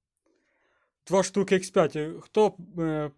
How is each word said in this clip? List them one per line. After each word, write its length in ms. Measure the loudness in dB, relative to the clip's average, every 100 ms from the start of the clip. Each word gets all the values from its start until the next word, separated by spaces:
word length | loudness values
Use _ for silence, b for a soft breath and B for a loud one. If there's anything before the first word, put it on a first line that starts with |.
| _ _ _ _ _ _ _ _ _ _ -2
Два 160 | 0
штуки 320 | 2 -2 0 0
Ікс 140 | 0
п'ять. 260 | 0 2 0
Е, 180 | -8 -10
хто, 320 | -4 2 2 0 -12 -6
е, 340 | -4 -2 -6